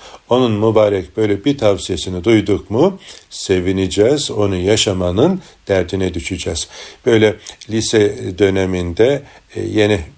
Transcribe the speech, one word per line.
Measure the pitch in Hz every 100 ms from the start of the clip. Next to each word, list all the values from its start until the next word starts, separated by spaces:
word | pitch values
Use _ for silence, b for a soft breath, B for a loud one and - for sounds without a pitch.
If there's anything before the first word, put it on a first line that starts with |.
| B B -
Onun | 120 131
mübarek | 104 110 107 107 98 - -
böyle | 110 101 143
bir | 143
tavsiyesini | 110 95 - 92 - 92
duyduk | 87 113 95 95 -
mu | 110 180 190 B B B
sevineceğiz. | - - 92 90 95 92 92 110 147 -
Onu | 101 104 92
yaşamanın | 92 110 - 95 90 92 160 185 B B -
derdine | 95 90 98 92
düşeceğiz. | 82 - 85 - 85 - B B B -
Böyle | 113 107 101 B B -
lise | 110 104 113 104 117 95 90
döneminde, | 98 95 95 92 87 85 117 143 B B _ 101
e, |
yeni | 98 107 104 101 78